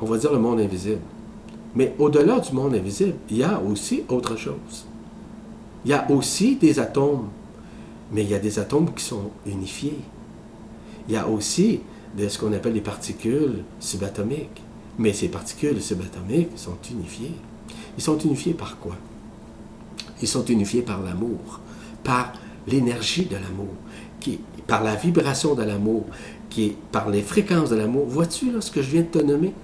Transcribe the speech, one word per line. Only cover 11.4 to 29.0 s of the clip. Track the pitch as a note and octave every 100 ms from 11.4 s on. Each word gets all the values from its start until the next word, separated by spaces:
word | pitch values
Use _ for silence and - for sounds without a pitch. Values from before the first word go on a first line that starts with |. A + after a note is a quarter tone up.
| - - G#3+ F3+ - - - G2
de | G2+
ce | -
qu'on | A2
appelle | G2+ A#2
les | A2
particules | G#2 - - G2 A2 C#3 C#3+ G2+ - -
subatomiques. | - G2 F#2+ - G#2 D3+ - - - - - -
Mais | A2
ces | G2 F#2
particules | F2 - - D3 A2+
subatomiques | - F#2 F2+ F2+ F#2 C#3+ E3 -
sont | - E2+ -
unifiées. | A#2+ E2 - C3 E3+ - - - - - -
Ils |
sont | - D3+
unifiés | D#3 C3+ F3
par | D#3+ - -
quoi ? | - F#2 - - - - - - - - - - - -
Ils | A2+
sont | C3 A#2
unifiés | A2+ G2+ A#2+
par | A#2+ G2
l'amour, | F#2 F2+ A#2 G#2+ - - - - - -
par | - B2 A2+ - - - -
l'énergie | C3+ A#2+ A#2 G#2+ E3 F#3
de | G2
l'amour, | F#2 F#2 G2+ - - - - -
qui, | - G#3 - - -
par | A2
la | A2 G#2
vibration | E3+ E3 C#3+ C3+ D#3 C3
de |
l'amour, | G#2 G2+ G#2+ A2+ - - - - -
qui | - G#2
est | - -
par | A2 G#2
les | G2+
fréquences | G2+ G#3+ G3+ F3 C#3+
de | A2
l'amour. | A2 C3 C3
Vois-tu | C#3 E3+ - B3+
là | A#3
ce | -
que | D3+
je | C3
viens | D#3+